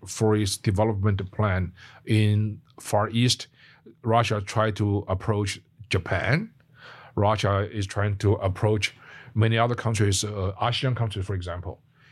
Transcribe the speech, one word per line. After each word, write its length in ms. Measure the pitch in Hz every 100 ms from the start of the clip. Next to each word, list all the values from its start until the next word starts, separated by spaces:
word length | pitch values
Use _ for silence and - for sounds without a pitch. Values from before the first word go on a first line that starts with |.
| 92
for 280 | - 110 107
its 220 | 101 -
development 760 | 110 95 110 101 107 98 92
plan 420 | - 104 92 87 - - - -
in 560 | 107 104 104 107 104 - -
Far 300 | - 104 107
East. 380 | 113 123 - - _ - - - -
Russia 380 | 113 117 104 104
tried 340 | 101 110 110 101
to 280 | 104 101 -
approach 520 | 92 - 104 104 - _ - -
Japan. 600 | 98 - 87 107 156 226 _ _ _ - - - -
Russia 520 | 101 107 98 98 104
is 160 | 107 98
trying 280 | 101 104 98
to 160 | 101
approach 640 | 110 95 92 110 107 - - - - -
many 240 | 107 113 113
other 160 | 120
countries, 500 | 120 113 104 101 95
uh, 300 | 104 104 95 -
asean 340 | 117 123 131 117
countries, 300 | 110 98 92
for 80 |
example. 480 | 95 87 87 82 - _ _ _